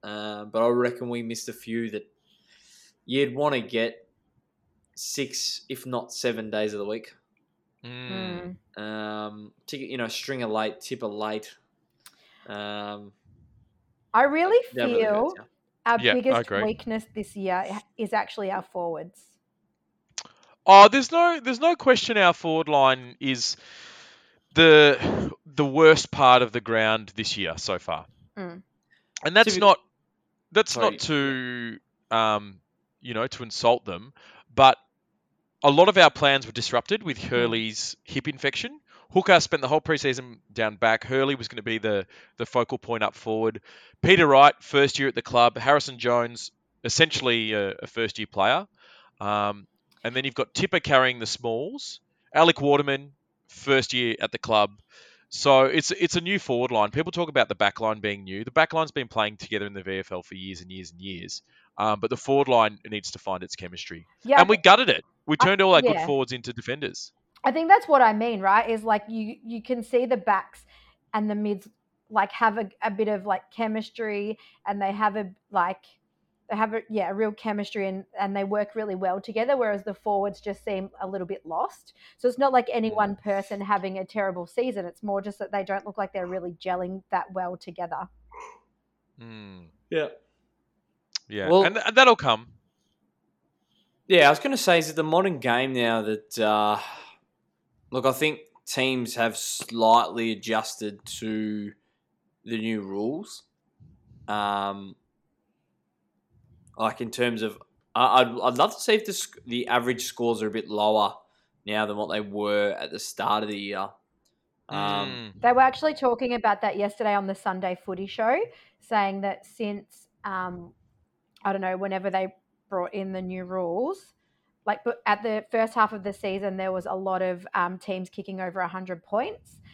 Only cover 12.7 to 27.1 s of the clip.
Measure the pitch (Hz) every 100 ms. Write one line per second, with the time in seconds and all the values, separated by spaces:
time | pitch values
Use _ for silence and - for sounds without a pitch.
12.7 | 104 104 104 101 _ _ _ _ _ _
13.7 | _ _ _ _ 220 277 311 359 466 494
14.7 | 254 240 233 220 208 190 185 - _ _
15.7 | _ 233 233 120 247 214 - - 202 214
16.7 | 214 - 220 220 - 208 202 190 180 190
17.7 | 208 _ - 220 214 202 - 196 196 214
18.7 | - 170 156 170 _ _ _ _ _ _
19.7 | _ _ _ _ - - _ _ _ -
20.7 | 196 302 262 254 330 349 330 233 240 320
21.7 | 339 277 247 - 220 180 170 170 160 160
22.7 | 147 135 127 123 127 135 127 117 - -
23.7 | - - - - _ _ _ _ 151 160
24.7 | 151 147 131 - - - - - 139 143
25.7 | 139 160 160 - - 131 127 120 117 113
26.7 | 113 110 110 104